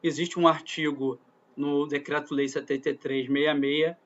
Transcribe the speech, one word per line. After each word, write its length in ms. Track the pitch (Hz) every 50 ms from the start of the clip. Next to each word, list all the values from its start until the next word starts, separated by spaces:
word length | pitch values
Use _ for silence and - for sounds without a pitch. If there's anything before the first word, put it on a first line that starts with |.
existe 380 | - 165 147 147 175 175 - 180
um 80 | 170
artigo 720 | 165 156 - - - - - 156 147 143 135 135 135 123 - _ _ _ _ _ _ _
no 280 | - 143 143 143 143 147
Decreto-Lei 600 | 147 143 143 143 - 143 151 147 - 151 139 143
setenta 420 | 135 135 143 143 - 139 135 135 -
e 40 | 139
três 340 | - - 135 135 135 127
meia 260 | 127 139 143 147 151 151
meia 460 | 143 135 139 143 156 160 165 170 _ _